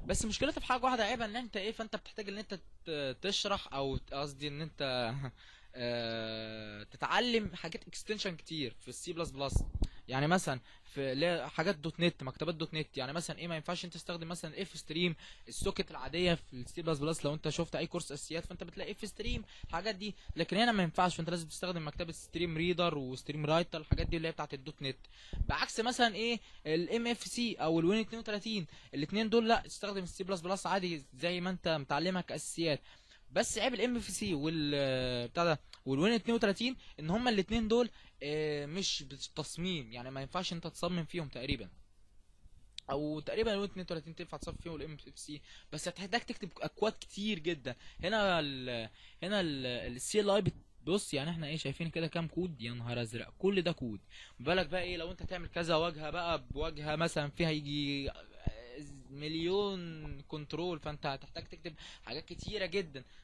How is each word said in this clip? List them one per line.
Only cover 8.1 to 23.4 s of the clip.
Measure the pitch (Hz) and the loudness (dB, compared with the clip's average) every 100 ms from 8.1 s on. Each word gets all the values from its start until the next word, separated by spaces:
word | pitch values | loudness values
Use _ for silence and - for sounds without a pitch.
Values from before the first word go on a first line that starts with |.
| 214 202 165 | -2 -2 -4
كتير | - 160 127 - | -6 -4 -4 -6
في | - | -12
السي | 123 - | -10 -6
بلس | 165 165 | -4 -4
بلس. | 135 139 - - - - - - | -2 2 2 2 2 2 0 -2
يعني | 131 147 | 2 6
مثلا | 185 165 127 - - | 6 4 -2 -6 -20
في | - 139 135 | -12 -4 -2
اللي | 131 170 | 2 2
هي | 170 135 | 2 -2
حاجات | - 165 160 | 0 2 2
دوت | 160 - | -2 4
نت، | 170 - | 4 4
مكتبات | 131 - 156 | -6 -2 -2
دوت | 160 160 | 0 -2
نت، | 156 151 - | -2 -4 -4
يعني | 127 | -2
مثلا | 156 170 156 | -2 -4 -6
ايه، | 165 | -4
ما | 160 | -4
ينفعش | - 175 | -2 -4
انت | 175 | -4
تستخدم | 165 - 170 165 | -8 -8 -6 -4
مثلا | 175 160 156 | -6 -6 -6
اف | 190 156 | -6 -6
stream، | - 156 180 160 - - - | -4 2 2 2 -8 -16 -10
السوكت | - 196 190 190 | 0 0 2 -2
العاديه | 147 131 156 180 | -2 -4 4 6
في | 165 - | 4 0
السي | 127 123 - | -8 -8 -4
بلس | 165 151 | 0 2
بلس. | 147 165 | 2 2
لو | 147 | 0
انت | 156 156 | 0 0
شفت | 151 165 147 | 0 0 0
اي | 165 | 0
كورس | 175 - | -2 -4
اساسيات | 143 - 160 - | -8 -6 -6 -6
فانت | 180 | -8
بتلاقي | 175 - 147 | -10 -8 -8
اف | - - | -6 -8
stream، | - 220 240 208 - - | -4 0 0 -4 -12 -4
الحاجات | 165 202 | 0 0
دي، | 196 208 - - - | -2 -4 -6 -8 -2
لكن | 165 185 | 2 4
هنا | 240 | 6
ما | 214 | 6
ينفعش، | 170 - 180 156 | 4 4 4 4
فانت | 165 | -2
لازم | 175 160 | -2 -4
تستخدم | - 180 175 151 | -6 -4 -2 -4
مكتبه | - 165 | -4 -6
stream | 160 - 160 175 160 | -8 -8 -2 0 2
reader | 175 170 175 151 | 2 4 4 2
وستريم | 127 127 - 147 | -2 -6 -4 -2